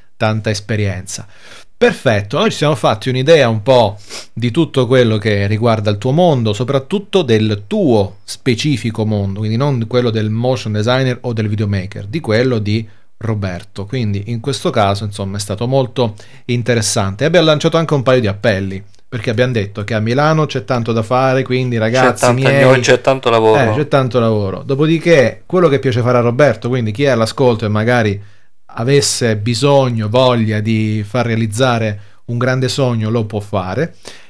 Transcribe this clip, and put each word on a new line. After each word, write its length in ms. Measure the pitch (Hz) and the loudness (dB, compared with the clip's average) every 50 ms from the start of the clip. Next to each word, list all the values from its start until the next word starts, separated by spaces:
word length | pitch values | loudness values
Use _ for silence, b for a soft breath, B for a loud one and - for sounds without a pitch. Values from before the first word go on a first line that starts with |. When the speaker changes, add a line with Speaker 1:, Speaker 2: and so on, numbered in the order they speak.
| b b b | b b b
Speaker 1:
tanta 340 | - 117 110 110 110 107 113 | -2 -2 0 0 0 -2 -2
esperienza. 760 | 110 - - - - 104 104 101 92 90 92 - - - - B B B B B B B B B - | -4 -4 -4 -4 -4 -2 -2 -2 -4 -6 -10 -12 -12 -14 -14 B B B B B B B B B -2
Perfetto, 640 | - 160 165 185 - - 135 113 101 101 101 - 147 | 0 2 2 2 0 0 0 0 0 0 -2 -2 -2
noi 120 | 208 226 - | 0 0 0
ci 60 | - | 0
siamo 180 | 156 147 156 | 0 0 0
fatti 320 | - - 151 117 104 - 127 | 0 0 0 0 0 -2 -4
un'idea 400 | 127 127 131 135 165 156 135 117 | -2 0 4 6 6 6 6 4
un 140 | 113 107 101 | 2 0 2
po' 360 | 131 131 123 113 101 101 B B B B B B B - | 4 4 4 4 2 0 B B B B B B B -8
di 200 | - 110 120 113 | -4 -4 -2 0
tutto 340 | 165 165 - - 135 127 | 0 -2 0 0 0 0
quello 320 | 113 131 131 123 113 110 107 | 4 4 4 4 4 2 0
che 300 | 104 113 104 101 101 98 | 0 0 0 0 0 0
riguarda 420 | 107 107 110 120 110 110 104 104 | 0 0 2 2 0 2 0 -2
il 80 | 104 101 | -2 -2
tuo 140 | - 127 135 | -2 -2 0
mondo, 400 | 160 180 175 151 127 117 107 104 | 2 2 2 2 2 0 -2 -2
soprattutto 680 | - 127 117 135 135 135 - - 208 202 - - 147 135 | -2 -2 -2 -2 -2 -2 -2 -4 -6 -6 -2 -2 -2 2
del 420 | 123 113 107 107 107 104 101 101 | 2 2 2 2 0 -2 -4 -4
tuo 520 | - 202 220 196 143 117 107 98 95 - - - | -6 -2 0 2 4 4 2 2 0 -4 -10 -16
specifico 840 | - - - - 135 120 113 - 151 143 117 - 120 101 - 110 | -16 -16 -6 -2 -2 -2 0 0 -2 -2 -2 -2 -4 -4 -2 -2
mondo, 360 | 107 107 104 101 98 98 104 | -2 0 -2 -2 -4 -4 -4
quindi 160 | 110 107 110 | -4 -2 -2
non 280 | 113 139 147 139 120 113 110 | 0 0 0 0 -2 -2 -2
quello 220 | 120 123 123 117 | -2 0 0 0
del 200 | 110 110 107 107 | 0 0 -2 -2
motion 420 | 110 113 120 127 131 123 - 110 104 | -2 -2 -2 -2 -2 -2 -2 -4 -2
designer 460 | 107 107 117 123 131 135 127 123 123 - | -2 0 0 0 0 0 -2 -2 -4 -6
o 100 | 123 117 | -6 -4
del 160 | 107 107 107 | -4 -2 -2
videomaker, 580 | 104 104 110 101 101 98 92 95 101 104 101 | -2 -2 -2 -2 -2 -4 -4 -6 -10 -12 -12
di 140 | 101 107 165 | -8 -8 -6
quello 380 | 156 113 107 110 127 131 123 110 | -2 0 0 2 2 2 0 -2
di 300 | 101 101 104 113 110 b b b b b - - | -2 -2 -2 -2 -4 b b b b b -16 -10
Roberto. 680 | - 110 110 104 101 95 90 85 - - - - 98 | -6 -4 -4 -4 -4 -6 -6 -10 -12 -14 -12 -12 -10
Quindi 360 | 101 - 131 120 104 101 101 98 | -8 -6 -4 -4 -4 -4 -4 -6
in 120 | 104 120 113 | -6 -8 -6
questo 300 | 113 143 131 - - 185 | -6 -6 -6 -4 -4 -2
caso, 340 | 131 117 104 98 101 101 110 | 0 2 2 2 0 -2 -4
insomma, 320 | 101 101 - 101 95 98 | -8 -8 -8 -8 -8 -6
è 40 | 101 | -8
stato 260 | 104 - 104 98 120 | -6 -6 -6 -4 -2
molto 480 | 123 135 135 131 120 - - 123 113 104 B B B B B B | 0 0 0 0 -2 -2 -2 -2 -2 -4 B B B B B B
interessante. 800 | - 123 120 117 113 120 117 107 - - 117 98 98 98 101 - | -4 -4 -2 -2 0 0 0 0 0 -2 -2 -2 -2 -2 -2 -2
Abbiamo 220 | 156 165 180 160 | 2 2 4 4
lanciato 300 | 156 151 147 - 165 156 | 4 2 2 0 0 0
anche 160 | 165 165 151 156 | 0 0 0 0
un 120 | 143 117 | 0 2
paio 160 | 131 131 127 | 2 2 2
di 80 | 117 101 | 2 0
appelli, 540 | 98 101 - 120 104 95 98 95 95 95 98 - - - - | -2 -2 -2 0 0 0 -2 -4 -6 -10 -12 -16 -20 -20 -16
perché 240 | - - 120 - 131 | -12 -10 -6 -4 -4
abbiamo 220 | 117 113 123 127 127 | 0 0 0 0 0
detto 320 | 113 95 104 101 110 104 | -2 -2 -4 -6 -8 -6
che 100 | 107 117 | -4 -4
a 60 | 107 | -2
Milano 460 | 107 113 120 135 147 156 160 156 156 | -2 0 0 2 2 2 2 2 0
c'è 180 | 143 - 131 120 | -2 -4 -6 -4
tanto 280 | - 135 123 113 120 117 | -2 -2 -2 -2 0 -2
da 100 | 113 110 | -2 0
fare, 400 | 101 127 127 131 131 131 135 131 | 0 0 2 2 2 2 0 0
quindi 320 | 127 127 127 131 123 120 | 0 -2 -2 -2 -2 -2
Speaker 2:
C'è 60 | 117 107 | -2 0
Speaker 1:
ragazzi 420 | 110 117 131 131 127 113 - - | 0 2 2 2 2 2 2 2
Speaker 2:
tanta 240 | 123 120 127 135 135 | 2 2 2 2 2
Speaker 1:
miei, 140 | 139 139 139 | 4 4 6
Speaker 2:
gno-, 160 | 131 131 127 | 6 4 4
c'è 200 | 120 - 127 123 | 4 4 2 4
tanto 280 | - - 135 131 - 120 | 4 2 0 2 2 2
lavoro. 420 | 117 113 110 110 110 143 131 110 107 | 2 4 6 6 6 4 4 2 2
Speaker 1:
eh, 40 | |
c'è 120 | 135 151 - | 0 -2 0
tanto 320 | - 139 131 123 110 127 | 0 0 0 0 0 0
lavoro. 420 | 117 113 110 107 101 98 95 95 92 | 0 2 0 0 -2 -4 -6 -6 -6
Dopodiché 800 | 107 135 135 151 156 165 160 - 175 170 147 123 110 104 - - | -4 -2 0 2 2 2 2 2 4 4 4 4 2 0 -4 -8
quello 240 | - - 185 180 160 | -4 0 2 2 4
che 120 | 139 135 | 2 2
piace 200 | - 135 117 120 | 0 0 0 0
fare 180 | 117 120 120 123 | 0 2 2 2
a 40 | 117 | 2
Roberto, 460 | 120 120 127 147 139 110 - - 120 | 2 2 2 2 2 2 0 -2 -4
quindi 240 | 127 131 117 107 104 | -2 -2 -2 -4 -2
chi 100 | 107 143 | 0 0
è 40 | 139 | 0
all'ascolto 580 | 131 113 113 110 - - 139 123 117 107 113 | 2 2 0 0 0 2 2 2 2 2 0
e 20 | 107 | -2
magari 540 | 104 107 107 117 123 120 113 107 101 101 101 b b b b b b - - - - | 0 0 0 2 2 2 2 0 -2 -4 -8 b b b b b b -20 -20 -16 -10
avesse 600 | - 117 123 139 143 139 - - - 131 117 110 | -6 -2 2 2 2 2 2 -2 -2 -2 0 0
bisogno, 720 | 107 104 117 120 113 127 143 143 139 135 123 120 113 107 107 | 0 -2 -2 -2 0 2 4 4 4 4 2 0 -2 -2 0
voglia 500 | 104 127 131 127 123 117 113 107 107 107 | 2 4 4 4 4 2 0 0 0 -2
di 460 | 104 110 113 110 110 107 107 107 104 | -2 0 0 0 0 -2 -2 -4 -4
far 200 | 101 - 127 120 | -4 -4 -4 -2
realizzare 760 | 117 113 110 113 110 101 110 135 127 120 117 113 107 101 101 b b b b b | 0 0 0 -2 -2 0 0 2 2 2 0 0 -2 -4 -6 b b b b b
un 120 | - 117 120 | -8 -4 -2
grande 300 | 123 127 127 131 131 127 | -2 0 0 0 -2 -2
sogno, 400 | - - 139 123 120 113 110 107 | -2 0 0 0 0 -2 -2 -2
lo 140 | 113 120 110 | -2 -2 -2
può 140 | 104 113 104 | -2 -4 -6
fare. 560 | 101 101 - 101 90 92 95 113 156 165 B B B B B B B B | -6 -4 -4 -4 -4 -4 -4 -4 -4 -6 B B B B B B B B